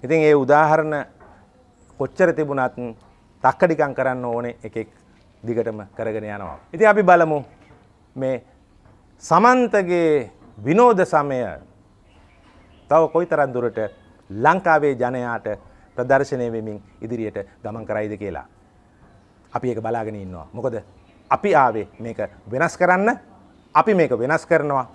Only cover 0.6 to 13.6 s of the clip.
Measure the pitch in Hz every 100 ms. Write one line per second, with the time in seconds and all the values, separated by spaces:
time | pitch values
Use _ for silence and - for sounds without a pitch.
0.6 | 156 156 156 147 - _ - - _ _
1.6 | _ _ _ - 131 - 180 156 151 139
2.6 | 127 123 120 110 _ _ _ _ 127 -
3.6 | 180 156 147 131 131 127 123 117 120 117
4.6 | 113 113 107 _ _ _ _ _ 113 117
5.6 | 113 107 101 - 110 107 107 104 90 69
6.6 | _ 165 214 208 185 175 165 147 127 _
7.6 | _ - _ _ _ 131 131 127 _ _
8.6 | _ _ _ _ _ _ - 165 226 254
9.6 | 240 208 180 175 165 151 110 _ - -
10.6 | 110 180 247 202 185 160 143 131 110 71
11.6 | - _ _ _ _ _ _ _ _ _
12.6 | _ - _ 156 160 165 175 156 135 123